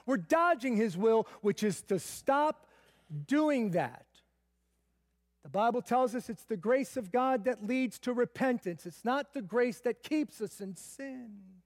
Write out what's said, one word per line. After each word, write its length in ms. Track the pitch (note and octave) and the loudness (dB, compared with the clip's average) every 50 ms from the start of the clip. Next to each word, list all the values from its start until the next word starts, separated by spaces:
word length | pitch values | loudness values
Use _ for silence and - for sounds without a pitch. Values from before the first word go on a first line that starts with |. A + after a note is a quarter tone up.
| - | -4
we're 140 | - C4+ G#3+ | -2 -2 0
dodging 580 | E3 - D#4 E4 E4+ F4 E4+ B3 A#3+ C4+ A#3+ | 2 2 4 4 6 4 4 2 0 0 2
his 220 | G3+ A3+ A3 D#3+ F3 | 2 2 2 0 2
will, 280 | G#3 A3+ A3+ A3+ - - - - | 4 4 4 4 2 -2 -6 -4
which 220 | - G#3 F#3+ - | -2 -2 0 2
is 180 | G#3+ G#3+ F3 - - | 0 0 0 -2 -4
to 140 | - G3+ F3 | -2 -2 -2
stop 680 | - - - - - - C4+ C#4+ D4 D#4 D4+ - - _ _ _ _ _ _ _ _ - D#3 D3 D3 | -4 -6 -12 -6 0 2 2 4 2 0 -2 -4 -12 _ _ _ _ _ _ _ _ -12 -10 -8 -4
doing 440 | - C4+ D4+ D#4 D4+ D4 B3+ A3+ G3+ | 0 2 2 4 4 2 2 0 0
that. 340 | E3+ F3 C#3 A#2 - - - _ _ _ _ _ _ _ _ _ _ _ _ _ _ _ _ _ _ _ _ _ _ _ _ _ _ _ | 0 0 -2 -2 -6 -12 -20 _ _ _ _ _ _ _ _ _ _ _ _ _ _ _ _ _ _ _ _ _ _ _ _ _ _ _
The 60 | - D3+ | -14 -6
Bible 320 | C3+ G3 A3 A#3 A3+ B3 | 0 2 2 2 2 0
tells 340 | - - A#3+ B3+ C4 A#3+ G#3+ | -2 0 2 2 2 2 0
us 140 | B3 - - | -4 -6 -8
it's 160 | A3 - - | -10 -10 -6
the 120 | - A3+ F3+ | -8 -6 -4
grace 400 | D#3 G#3+ B3+ C#4 C4 - - C4 | 0 2 2 2 2 -2 -6 -8
of 120 | G#3+ F3+ | -6 -2
God 360 | - B3 B3+ C4 C4 A#3+ F#3+ | 0 0 2 2 2 0 0
that 200 | B3+ B3 - G#3 | -2 -4 -2 -2
leads 320 | G3+ B3+ C4 C4 A3+ - - | -2 0 0 0 -2 -4 -6
to 120 | - B3 | -4 -2
repentance. 720 | B3 A#3+ A#3+ A#3 - - B3+ C4 B3 - - F#3 E3+ D#3 - | 0 0 0 -2 0 0 0 0 0 0 -4 -6 -8 -8 -12
It's 220 | F3 D#3+ - - | -16 -12 -6 -2
not 260 | A3+ B3+ C#4+ C#4+ - | -2 0 -2 -2 -6
the 80 | - C#4+ | -8 -10
grace 400 | G#3 E3 G#3 B3 B3 B3 F#3+ - | -8 -2 0 2 2 0 0 -2
that 220 | - A#3+ A3 _ | -4 -4 -4 _
keeps 400 | - - D4+ D#4 D4 - - - | -4 -2 -2 0 -2 -2 -6 -10
us 180 | A3 F#3+ - - | -10 -10 -8 -10
in 160 | G3+ F#3+ F#3 | -10 -10 -10
sin. 540 | - - - - - C4+ C#4 C4 B3+ B3 A3 G#3 G3+ F#3+ F#3 F#3+ F#3 _ | -12 -16 -18 -14 -12 -12 -12 -12 -12 -14 -16 -18 -20 -20 -20 -20 -20 _